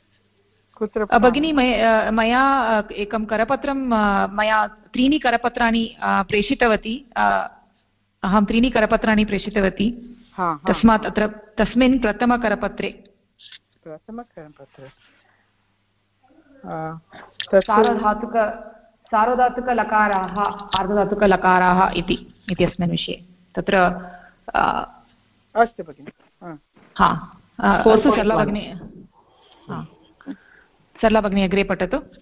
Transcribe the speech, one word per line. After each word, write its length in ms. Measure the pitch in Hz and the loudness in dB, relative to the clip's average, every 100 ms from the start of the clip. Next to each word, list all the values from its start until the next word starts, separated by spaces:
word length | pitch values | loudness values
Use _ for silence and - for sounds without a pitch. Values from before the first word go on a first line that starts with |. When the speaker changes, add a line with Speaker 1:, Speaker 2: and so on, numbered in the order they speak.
| _ _ _ _ _ _ _ - | _ _ _ _ _ _ _ -10
Speaker 1:
कुत्र 300 | 214 220 208 | -8 -4 0
Speaker 2:
अ, 80 | 233 | 4
भगिनि, 340 | 247 254 320 | 4 4 0
मय-, 280 | 294 254 214 | 2 0 2
अ, 300 | 226 220 202 | 2 2 0
मया, 680 | 220 226 247 277 269 226 220 | 0 0 2 2 0 0 -2
अ, 140 | 208 | -2
एकं 320 | - 208 220 | -8 -6 -6
करपत्रं, 680 | 214 214 226 269 285 277 254 | -4 -2 -2 -2 -4 -6 -2
अ, 360 | 226 208 196 196 | 2 2 2 0
मया 340 | 202 214 214 208 | -2 0 0 -2
त्रीणि 520 | - _ 247 262 302 | -6 _ 0 2 2
करपत्राणि, 800 | 247 233 240 240 233 226 226 - | 0 0 -2 -2 0 0 -2 -4
अ, 220 | 196 196 | -2 -2
प्रेषितवती। 880 | 190 214 202 269 240 208 220 254 - - | 0 -2 -2 0 2 0 -2 -10 -8 -2
अ, 360 | 208 196 - - _ _ _ _ _ _ | 0 0 -2 -12 _ _ _ _ _ _
अहं 220 | 190 208 | 0 2
त्रीणि 260 | 202 226 254 | 2 2 0
करपत्राणि 540 | 233 214 226 226 214 | 2 0 0 2 2
प्रेषितवती। 920 | 214 196 208 214 190 185 214 240 - - _ | 0 -2 -4 -2 0 0 -4 -4 -12 -20 _
Speaker 1:
हा, 180 | - 175 | -6 -6
हा। 200 | 151 180 | -4 -4
Speaker 2:
तस्मात् 340 | 196 226 214 220 | 2 4 4 0
अत्र 200 | 208 214 | -2 -4
तस्मिन् 720 | - - - 214 240 254 262 | -6 -10 -4 -2 2 2 2
प्रथमकरपत्रे। 1040 | 214 208 240 240 226 202 202 - 196 - _ _ _ _ - - _ _ | 0 -2 0 0 -2 -4 -6 -8 -10 -12 _ _ _ _ -20 -20 _ _
Speaker 1:
प्रथमकरपत्रे। 1000 | 165 156 - 226 233 - 151 143 139 - 131 - _ _ _ _ _ _ _ _ _ _ _ _ _ 320 _ 269 | -20 -20 -16 -18 -16 -20 -20 -20 -20 -20 -20 -20 _ _ _ _ _ _ _ _ _ _ _ _ _ _ _ _
अ, 340 | 185 165 160 165 - - - - - | -14 -12 -12 -14 -18 -20 -18 -16 0
तत्र 140 | 196 | 2
Speaker 2:
सार्वधातुक-, 880 | 185 214 226 233 214 214 226 226 208 - - - _ _ _ | 4 4 2 2 0 -2 -2 -2 -2 -4 -16 -20 _ _ _
सार्वधातुकलकाराः, 1300 | 220 226 247 247 247 247 233 214 214 208 190 185 190 202 - - 190 | 0 2 2 0 0 -2 -2 0 2 2 0 -4 -4 -4 -6 -6 -4
आर्धधातुकलकाराः 1080 | 190 208 196 202 202 185 185 185 180 180 190 175 | 0 0 0 2 4 4 4 4 4 4 2 0
इति, 380 | 170 233 - _ - | -4 -6 -8 _ -8
इत्यस्मिन् 400 | 180 175 - 175 | -2 -2 -2 -4
विषये। 340 | 165 - - - _ _ | -4 -6 -12 -16 _ _
तत्र, 200 | - 175 196 180 180 - - - _ - | -10 0 2 2 0 -10 -18 -20 _ -4
अ, 400 | - - - - - _ _ _ _ _ | 0 0 -2 -6 -14 _ _ _ _ _
Speaker 1:
अस्तु 280 | 220 226 - | 0 0 -2
भगिनि। 280 | 160 139 147 - _ _ | -16 -18 -20 -20 _ _
हा। 160 | 175 151 _ _ _ - | -18 -18 _ _ _ 0
Speaker 2:
हा, 400 | 190 170 - - _ - | 2 2 -8 -18 _ -2
अ, 280 | 202 196 220 | 2 4 6
अस्तु, 280 | 220 277 220 | 6 4 2
सरला 200 | 208 220 | 2 0
भगिनी। 240 | - 208 - 175 - - - _ _ _ _ _ - | 0 -4 -8 -14 -16 -20 -20 _ _ _ _ _ -14
हा। 180 | 170 160 _ _ _ - - _ _ _ _ _ - | -14 -14 _ _ _ -18 -18 _ _ _ _ _ -2
सरला 180 | 220 220 | 2 2
भगिनी, 220 | 202 196 | 2 0
अग्रे 220 | 190 196 | 0 0
पठतु। 320 | 196 180 180 285 - - | 0 -2 -4 -6 -8 -20